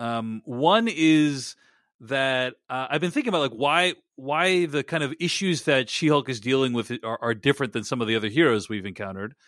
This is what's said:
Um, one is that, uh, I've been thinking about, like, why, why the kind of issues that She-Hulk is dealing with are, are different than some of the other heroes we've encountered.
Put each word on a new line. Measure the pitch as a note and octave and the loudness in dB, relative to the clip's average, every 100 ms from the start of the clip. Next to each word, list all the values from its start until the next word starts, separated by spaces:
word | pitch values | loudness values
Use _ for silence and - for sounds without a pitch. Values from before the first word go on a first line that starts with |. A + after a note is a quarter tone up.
Um, | A#2 A#2 A2+ A2 | -6 -4 -6 -8
one | - B2 D#3+ G#3+ A3+ | -8 0 4 4 2
is | D#3 D#3+ D#3 D3+ C#3 - - _ _ _ _ | 4 6 6 4 0 -8 -16 _ _ _ _
that, | A#2 C3+ C3+ C3 B2+ - - | -4 -2 0 0 -2 -6 -8
uh, | C3 C3 | -8 -2
I've | D3+ | -2
been | F3 | 0
thinking | C#4+ B3 | -2 0
about, | F3 | 0
like, | C3+ | 0
why, | A#2 C#3 E3 F3+ - _ - | 0 2 2 2 -2 _ -14
why | C3+ D3+ F#3 F#3 E3 | -4 0 2 2 0
the | C#3+ | -2
kind | - E3 | -2 -2
of | C#3 - | -2 -2
issues | - - F#3+ E3 | -4 -2 0 0
that | - C3+ A#2+ | 2 2 0
She-Hulk | - D#3 D3 C3+ | 0 2 2 0
is | A#2 | -6
dealing | A#2 C3+ C3 | 0 2 2
with | A#2+ G#2+ A#2+ | 0 -4 -6
are, | A2+ A#2 | -6 -4
are | A#2 | -2
different | A2 C3 C#3 B2+ | 0 2 2 -2
than | A2+ | -4
some | G#2+ B2+ | -4 -4
of | A2 | 0
the | A2+ | 0
other | G#2+ | 0
heroes | B2+ D#3 A2 F#2+ | 2 4 2 -2
we've | G#2 G2 | -8 -8
encountered. | F2+ G2 F#2+ G#2+ - | -10 -10 -8 -10 -12